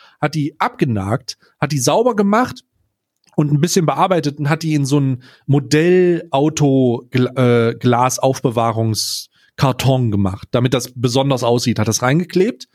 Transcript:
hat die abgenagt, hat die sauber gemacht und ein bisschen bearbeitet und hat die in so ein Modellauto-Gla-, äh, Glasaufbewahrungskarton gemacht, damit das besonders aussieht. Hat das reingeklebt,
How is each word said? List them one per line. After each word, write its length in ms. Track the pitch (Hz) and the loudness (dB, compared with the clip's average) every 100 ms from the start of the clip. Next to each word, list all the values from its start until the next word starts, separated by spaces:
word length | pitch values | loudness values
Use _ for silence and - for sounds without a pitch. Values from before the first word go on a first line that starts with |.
| - _ | -20 _
hat 120 | 151 | -4
die 240 | 156 143 - | -2 -6 -4
abgenagt, 760 | 226 - 156 104 98 117 - - _ _ | -6 -2 -2 -2 -2 -6 -6 -18 _ _
hat 140 | 143 | -4
die 60 | 143 | 0
sauber 360 | 120 160 160 208 | 0 2 2 0
gemacht 480 | 202 214 254 - _ _ _ _ _ _ _ - | 0 0 -2 -6 _ _ _ _ _ _ _ -2
und 160 | 147 | 0
ein 80 | 147 | 2
bisschen 260 | 170 196 151 | 2 2 0
bearbeitet 540 | 135 185 180 147 143 | 0 0 0 -2 -4
und 80 | 143 | -4
hat 160 | 156 | -2
die 120 | 160 151 | 0 0
in 100 | 135 | 2
so 160 | 143 | 2
ein 220 | 135 127 - _ - | 0 -2 -8 _ -2
Modellauto-Gla-, 2250 | 139 120 151 170 185 180 170 - 135 151 156 147 135 127 117 - 127 123 135 123 120 117 | 0 2 2 4 4 4 0 -2 0 0 2 2 4 2 0 -4 -2 0 0 2 2 2
äh, 40 | 120 | 0
Glasaufbewahrungskarton 2250 | 123 120 127 - 135 127 135 113 117 110 113 104 - - - _ _ - 135 127 123 131 123 | 0 2 2 0 -2 0 -2 0 -2 -2 -2 -2 -6 -10 -14 _ _ -2 0 0 0 2 0
gemacht, 360 | 104 98 98 - | 0 -2 -4 -4
damit 220 | 123 123 | -2 0
das 200 | 127 120 127 | -2 -4 -6
besonders 480 | 123 123 139 127 | -2 0 0 0
aussieht. 360 | 117 120 123 110 | 0 0 0 -2
Hat 100 | 107 | -2
das 120 | 110 | 0
reingeklebt, 680 | 127 147 175 180 202 - - | 0 0 0 0 0 -2 -16